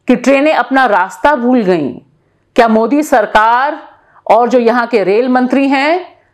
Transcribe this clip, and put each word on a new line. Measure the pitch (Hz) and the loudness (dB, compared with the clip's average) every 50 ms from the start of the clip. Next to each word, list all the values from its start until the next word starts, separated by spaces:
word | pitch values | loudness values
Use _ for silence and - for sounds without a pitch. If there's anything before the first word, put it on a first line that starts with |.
| _ | _
कि | - 247 | -2 -2
ट्रेनें | 240 247 247 277 269 285 311 311 | 0 2 0 0 2 2 0 0
अपना | 226 247 - 262 269 262 | 0 -2 0 0 0 2
रास्ता | 240 202 180 180 190 - - - 285 302 | 2 2 0 -2 -2 -4 -2 0 0 0
भूल | 262 233 247 254 247 | 0 0 0 0 0
गईं। | 214 180 185 165 143 120 - - - _ _ _ _ _ _ _ _ _ _ | 0 0 0 -2 -2 -6 -8 -12 -18 _ _ _ _ _ _ _ _ _ _
क्या | - 233 | 0 2
मोदी | 226 220 220 226 226 285 294 302 | 2 2 0 0 0 -2 -2 0
सरकार | 302 277 233 208 - - 214 214 226 233 247 269 302 311 294 - - - _ _ _ _ _ _ - | 0 0 0 0 0 0 0 2 2 0 0 -2 -4 -6 -10 -14 -20 -20 _ _ _ _ _ _ 0
और | 196 226 240 233 | 2 2 2 2
जो | 240 254 | 0 0
यहां | 233 226 220 247 233 | 2 2 0 0 -2
के | 233 - 214 185 | -2 -2 -2 0
रेल | 175 196 220 254 262 | 0 0 0 0 0
मंत्री | 254 254 254 254 277 277 277 | 0 0 0 0 0 0 0
हैं, | 277 277 269 277 302 330 370 359 - - _ _ _ | 0 0 0 0 -2 -2 -4 -6 -10 -18 _ _ _